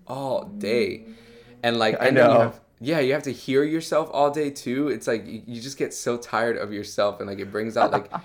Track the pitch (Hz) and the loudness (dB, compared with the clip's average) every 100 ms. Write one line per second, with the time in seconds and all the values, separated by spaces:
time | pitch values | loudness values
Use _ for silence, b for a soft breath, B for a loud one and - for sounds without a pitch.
0 | - 131 139 113 - 104 101 120 101 - | -12 -6 -2 -4 -4 -6 0 2 0 -4
1 | - B B B B B 120 117 110 - | -12 B B B B B -2 2 2 4
2 | 123 127 120 117 113 - _ - 120 160 | 4 6 8 8 4 -2 _ -10 -2 0
3 | 127 147 143 - - 131 151 160 160 156 | 2 0 -2 -8 0 2 2 -2 0 0
4 | 160 131 147 147 143 139 123 127 147 117 | 0 2 2 2 -4 -4 -4 -2 0 -2
5 | - 117 101 110 123 117 131 - 131 - | -2 -2 -4 -14 -12 -12 -10 -6 -6 -4
6 | 127 120 - 110 117 113 104 104 101 - | -4 -4 -2 -2 0 -2 -4 -8 -8 0
7 | 101 98 98 98 98 104 113 117 - - | 0 0 -8 -8 -6 -4 -2 2 2 2
8 | - 175 | -4 -12